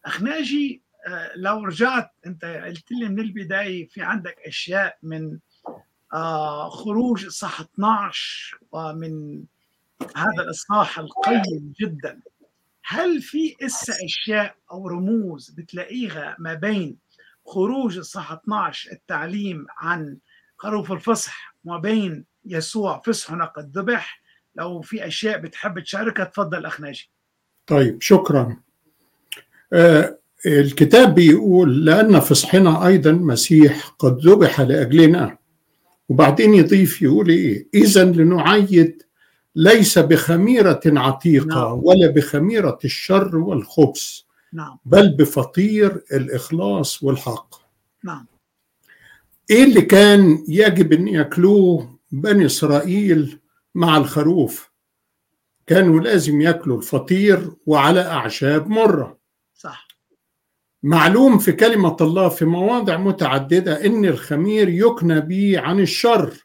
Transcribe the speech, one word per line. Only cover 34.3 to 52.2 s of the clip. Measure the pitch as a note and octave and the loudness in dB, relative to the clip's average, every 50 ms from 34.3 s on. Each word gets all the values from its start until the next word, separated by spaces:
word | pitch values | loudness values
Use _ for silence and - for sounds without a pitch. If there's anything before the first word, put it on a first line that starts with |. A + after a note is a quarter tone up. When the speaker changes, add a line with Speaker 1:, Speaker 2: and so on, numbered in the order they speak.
| G3+ G#3 F3+ C3+ - - | 6 6 6 2 2 0
Speaker 2:
لأجلنا." | C3 A#2+ C#3+ D#3 C3 A2+ C#3 E3 E3 D3+ F3 F3 B2 G#2 - _ _ _ _ _ _ _ _ _ _ _ _ _ _ - | 0 0 0 -2 0 2 4 6 6 6 6 2 -2 -6 -8 _ _ _ _ _ _ _ _ _ _ _ _ _ _ -2
وبعدين | B2+ B2+ D3+ C#3 C#3+ - A3+ G#3+ G#3+ | 2 2 4 4 4 4 4 6 6
يضيف | F#3+ D3+ - G3+ G3 F#3+ D3+ - - | 6 6 6 4 2 2 2 0 -2
يقول | - C3 D3+ G#3 G#3 E3+ | 0 2 2 2 2 2
إيه؟ | E3 E3+ F#3 C3+ G2+ - - _ - | 2 2 2 -2 -4 -4 -8 _ 2
"إذن | G3+ G#3+ G3+ G3 F#3+ F#3 F#3 | 4 4 6 6 6 4 4
لنعيد | F3 E3 D#3 E3+ F3+ E3 D3 E3 G3+ G#3+ G3+ G3 F#3+ E3+ E3 E3 - - _ _ _ _ _ _ _ _ _ _ _ | 4 4 2 2 2 2 0 2 2 2 2 4 4 4 4 4 0 -12 _ _ _ _ _ _ _ _ _ _ _
ليس | D#3+ D#3+ G3 A#3 A3+ G3 - - F3+ | 2 6 6 6 6 4 4 4 2
بخميرة | D3+ C#3+ E3 D3 - D#3 E3+ E3 G3 A#3 B3+ A#3+ G3+ F3+ D3+ - - | 4 4 2 2 2 0 0 0 2 2 2 2 2 2 0 2 2
عتيقة | E3 D3 C3+ B2 C3+ C3 - - E3+ D3+ C3+ D3+ | 2 2 2 0 -2 -4 -2 0 2 2 2 2
Speaker 1:
نعم. | D#3 D#3 C3 A#2+ A2+ A#2+ B2+ C#3 | 0 -4 -4 -4 -4 -6 -2 4
Speaker 2:
ولا | E3+ F#3 F#3+ F3 | 4 4 6 4
بخميرة | D3+ C#3 D3 C#3 - - C#3+ D#3 G3+ A#3 A3 G3 C#3 A2+ - - | 4 4 2 0 0 -4 -2 -2 -2 -2 -2 -2 -2 -4 -4 -8
الشر | C3+ - - - - F#3+ G3 G3 - E3 | -10 -8 -10 -4 -2 0 0 0 0 -4
والخبث، | D#3+ E3 G3+ F3+ B2+ G2+ - - E3 D3 A2 - - - - - - _ _ _ _ _ _ | -4 -4 -2 -4 -6 -8 -4 2 2 2 2 2 -8 -14 -14 -16 -20 _ _ _ _ _ _
Speaker 1:
نعم. | - E3 D3+ C#3+ - _ _ | -18 -16 -16 -16 -18 _ _
Speaker 2:
بل | B2 D3 G3 G#3 F#3+ C#3+ | 2 4 6 6 4 4
بفطير | C#3 D3 - - C#3 B2+ - - F3 G3 G#3+ G#3+ G#3+ G#3 G3 G3 - _ _ | 2 0 0 0 -4 -6 -2 -2 -2 0 0 2 2 0 0 0 -6 _ _
الإخلاص | C#3+ C3+ C3 B2+ C3 B2+ - - D#3+ E3 F#3+ G3+ G3+ F3+ C#3+ - - - | -6 -6 -4 -4 -8 -10 -8 -6 -6 -4 -4 -4 -4 -4 -4 -6 -8 -6
والحق." | D3 C3+ C3 B2 - B2 A2 - - _ - _ _ _ _ _ _ _ _ _ - | -4 -4 -4 -4 -6 -10 -10 -10 -14 _ -20 _ _ _ _ _ _ _ _ _ -16
Speaker 1:
نعم. | F3+ D#3+ C#3 A#3 _ _ _ _ _ _ _ _ _ _ _ _ _ _ _ _ _ _ _ _ _ _ _ _ - | -16 -14 -16 -18 _ _ _ _ _ _ _ _ _ _ _ _ _ _ _ _ _ _ _ _ _ _ _ _ 2
Speaker 2:
إيه | G#3 A#3 C4+ | 6 6 6
اللي | C#4+ A3 G3+ | 8 6 4
كان | - - F#3+ G3 G#3 G#3 G3+ G3+ F#3+ E3+ D3+ D#3 - - | 4 6 6 8 8 8 8 8 8 6 4 2 -2 -4
يجب | D3+ G3 A3 G#3 F3 F3+ F3+ D3+ | 0 2 2 2 4 2 2 2
أن | D#3 E3 F3+ G#3+ | 2 0 2 -2
يأكلوه | G3 D#3+ C#3+ - - F3 F3 G3 G#3 G3+ F#3+ F3+ E3+ D3 B2 - - _ _ _ | -2 -2 -2 -2 0 2 2 4 4 4 4 2 2 -2 -4 -12 -20 _ _ _
بني | - C3+ | -10 -6